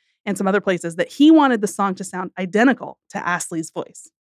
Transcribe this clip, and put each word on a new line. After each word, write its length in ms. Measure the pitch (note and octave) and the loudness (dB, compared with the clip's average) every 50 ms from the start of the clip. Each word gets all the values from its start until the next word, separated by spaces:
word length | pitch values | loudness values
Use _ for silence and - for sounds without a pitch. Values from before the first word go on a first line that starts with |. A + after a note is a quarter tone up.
| _ _ _ _ _ | _ _ _ _ _
and 120 | G#3 G3+ | -8 -6
some 120 | F#3+ G3+ F#3+ | -4 -2 0
other 120 | F#3+ G#3 | 0 0
places 360 | F#3+ - F#3 E3+ - E3+ E3 | 0 0 -2 -2 -4 -8 -4
that 160 | E3+ F3+ - - | -4 -6 -6 0
he 180 | - C#4+ D4+ | 4 6 6
wanted 300 | D#4+ D#4+ C#4+ C4+ B3 A3 | 8 6 6 4 2 0
the 60 | G3+ G3+ | -2 -4
song 260 | - - G3+ G3 F#3 | -4 -2 -2 -2 -2
to 100 | F#3+ G3 | -6 -10
sound 280 | - - F3+ F#3+ E3+ _ - | -12 -10 -10 -10 -10 _ -8
identical 600 | F#3+ F#3 E3+ G#3 A#3 C#4 B3+ - - - - _ _ _ | -8 -4 0 2 4 4 2 0 -4 -16 -18 _ _ _
to 140 | _ - - | _ -8 -6
Astley's 440 | - F3 E3+ - - F#3 D#3+ D#3+ - | -4 -4 -4 -6 -8 -8 -8 -8 -8
voice. 400 | _ F3+ - - _ - - - _ _ | _ -12 -12 -12 _ -20 -20 -20 _ _